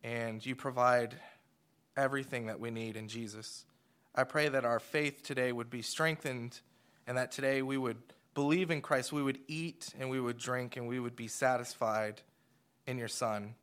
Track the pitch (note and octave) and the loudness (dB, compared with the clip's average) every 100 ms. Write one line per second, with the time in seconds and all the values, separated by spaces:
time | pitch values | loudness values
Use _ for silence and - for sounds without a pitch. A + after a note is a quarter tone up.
0 | A#2 A#2 A#2 A2 A#2 C3 C#3 B2 B2 B2 | -4 -2 -2 -4 -6 -4 -4 4 6 6
1 | A#2 - - - _ _ _ _ _ - | 4 -4 -18 -20 _ _ _ _ _ 0
2 | C#3 C#3 C3+ B2+ A2+ A2 A#2 A2+ A2+ A2 | 2 2 -4 -4 -4 -6 -6 -4 -6 -6
3 | G#2+ A2+ A2+ G#2 A2 - - _ _ _ | -8 -8 -8 -10 -12 -14 -18 _ _ _
4 | _ - C3 D#3 D3+ C3+ A#2+ A#2 - D#3 | _ 0 2 4 4 4 4 2 2 0
5 | D3 C#3 - C3+ B2+ B2 A#2 B2 A2 - | 0 -2 -6 0 2 0 -4 -6 -6 0
6 | D#3+ D#3 D3+ B2+ A#2 - _ _ _ _ | 0 0 -4 -4 -6 -10 _ _ _ _
7 | - B2+ B2+ - C3+ C3+ C3+ C3+ C3 A2+ | -4 -2 -2 0 2 4 2 0 0 -2
8 | - - _ - C#3+ E3 F#3 D#3+ - C#3+ | -8 -20 _ 0 4 4 4 0 2 2
9 | B2+ D3 C#3 C3+ - D#3 E3 - - - | 2 0 0 -2 -4 -6 -4 -6 -14 -6
10 | C3 C3 B2 A#2+ A#2+ B2+ B2 B2+ A#2+ B2+ | -2 0 0 -2 -2 -2 -4 -6 -4 -2
11 | A#2+ A#2+ A2+ - C3 B2 A#2+ - A#2 G#2+ | -4 -6 -8 2 4 4 0 0 2 2
12 | G#2+ G#2 - _ _ _ _ _ - B2+ | 0 -4 -16 _ _ _ _ _ -8 -4
13 | A2+ - A#2+ G#2 G#2 A#2 | -4 -2 0 0 -4 -12